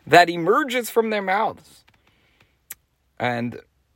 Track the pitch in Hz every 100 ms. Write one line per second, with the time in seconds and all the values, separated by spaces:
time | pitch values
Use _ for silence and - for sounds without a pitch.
0 | - 160 170 175 165 262 285 247 220 233
1 | 226 214 190 196 202 - - - _ _
2 | _ _ _ _ _ _ - - _ _
3 | _ - 120 120 120 - - _ _